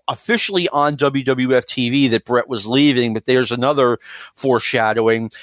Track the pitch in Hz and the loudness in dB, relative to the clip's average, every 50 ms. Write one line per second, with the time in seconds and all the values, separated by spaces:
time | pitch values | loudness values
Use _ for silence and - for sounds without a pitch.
0 | - - 139 - - - 233 226 - - 196 185 175 170 - 147 147 147 147 139 | -6 -8 -8 -8 -2 -2 -2 -2 -2 -2 -2 -2 -2 0 0 0 0 0 0 0
1 | 147 139 135 139 131 127 131 127 127 127 131 127 120 - - - 123 120 123 143 | 0 0 0 0 -2 0 0 0 2 2 2 2 0 -2 -4 -4 -2 0 2 2
2 | 139 127 113 110 - - 120 120 120 - 131 110 98 107 123 135 143 147 131 123 | 2 2 2 0 0 0 0 0 0 -2 -6 -8 -6 -2 0 2 4 4 4 2
3 | 120 117 110 110 - - 127 127 127 104 117 120 120 135 151 139 131 120 120 - | 0 0 -2 -4 -2 0 0 0 0 0 -2 -2 -2 0 0 2 2 2 0 -2
4 | - - - - - - _ - - 135 127 113 - - - 123 113 110 110 113 | -6 -14 -20 -20 -20 -20 _ -6 -2 0 0 0 0 -2 -2 0 0 0 0 2
5 | 113 113 113 113 113 110 - - | 2 2 0 0 -2 -6 -10 -16